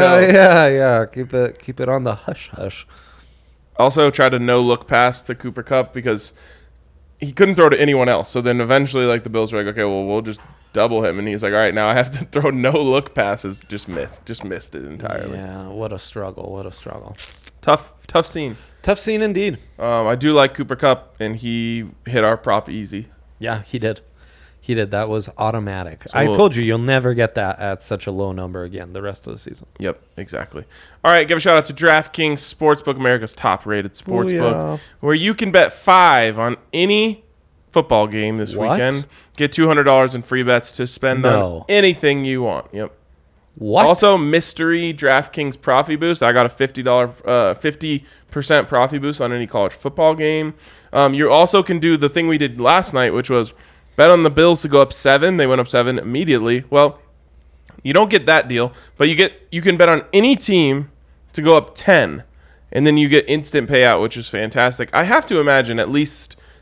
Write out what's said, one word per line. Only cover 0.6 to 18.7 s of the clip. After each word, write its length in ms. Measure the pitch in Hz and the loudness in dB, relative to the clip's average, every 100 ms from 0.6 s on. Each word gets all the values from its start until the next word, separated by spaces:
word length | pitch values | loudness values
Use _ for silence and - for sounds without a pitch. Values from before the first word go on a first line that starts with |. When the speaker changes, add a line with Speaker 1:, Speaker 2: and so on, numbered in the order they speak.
| 147 | 4
Speaker 1:
yeah. 380 | 135 131 117 110 | 4 2 2 -2
Keep 280 | 123 123 | -6 -6
it, 240 | 127 120 - | -2 -2 -4
keep 220 | - 127 | -14 -8
it 80 | 127 | -4
on 160 | 135 | -2
the 100 | 123 | -4
hush 340 | 107 - - - | -6 -10 -14 -14
hush. 360 | - 95 - - - - - _ _ _ _ _ - | -14 -14 -14 -18 -20 -20 -20 _ _ _ _ _ 0
Speaker 2:
Also 340 | 127 139 147 | 2 4 2
tried 220 | - 131 | 4 2
a 40 | 127 | 2
no-look 480 | 120 123 120 120 - | 0 2 2 -2 0
pass 340 | 120 123 123 | 2 2 0
to 120 | - | -8
Cooper 280 | 120 127 117 | -12 -12 -14
Kupp 280 | - 131 123 | -4 -4 -4
because 400 | 127 120 107 - - - - _ _ _ _ _ _ | -6 -6 -6 -8 -18 -20 -20 _ _ _ _ _ _
he 140 | 143 | -10
couldn't 240 | 127 196 175 | 0 2 4
throw 120 | 156 | 4
to 120 | 139 | 4
anyone 280 | 147 139 123 | 2 2 0
else. 200 | 101 113 | 0 -4
So 100 | 127 | -4
then 200 | 120 123 | -2 -2
eventually, 440 | 117 135 139 131 123 | 0 0 0 -2 -2
like, 180 | 120 | -2
the 60 | - | -4
Bills 220 | 113 110 | -4 -4
were 100 | 110 | -4
like, 100 | 104 | -6
"Okay, 100 | 107 | -4
well, 200 | 104 98 98 | -4 -4 -4
we'll 140 | 107 | -6
just 180 | 113 107 - _ _ | -6 -12 -18 _ _
double 320 | 104 113 113 | -2 0 0
him." 140 | 107 92 | -2 -4
And 80 | 104 | -6
he's 160 | 104 | -6
like, 100 | 104 | -2
"All 60 | 104 | 0
right, 160 | 107 | 0
now 140 | 104 107 | 0 0
I 60 | |
have 160 | 123 127 | 0 -2
to 140 | 139 | -6
<laughs> 80 | - 143 | -8 -2
throw 100 | 143 | -2
no-look 640 | 131 123 151 139 135 143 | 0 0 0 0 -2 -2
passes." 500 | - 101 101 101 98 - | -4 -4 -4 -8 -14 -14
Just 200 | 104 - | -14 -12
missed. 360 | 82 67 - | -10 -10 -14
Just 200 | - 113 | -16 -14
missed 300 | 98 87 - 73 | -12 -12 -12 -16
it 80 | |
entirely. 520 | 67 76 - 50 - 95 | -16 -12 -10 -10 -10 -12
Speaker 1:
Yeah, 280 | 95 95 95 | -14 -14 -14
what 240 | 101 110 | -12 -10
a 60 | 98 | -12
struggle. 540 | - 110 95 92 92 | -14 -12 -12 -12 -14
What 140 | 95 98 | -14 -14
a 60 | |
struggle. 440 | - - - 104 101 - - - - | -16 -16 -16 -16 -18 -20 -20 -20 -6
Speaker 2:
Tough, 320 | - 151 - _ - | 0 0 -2 _ -6
tough 200 | 165 165 | -4 -4
scene. 300 | 170 139 110 - | -6 -10 -12 -18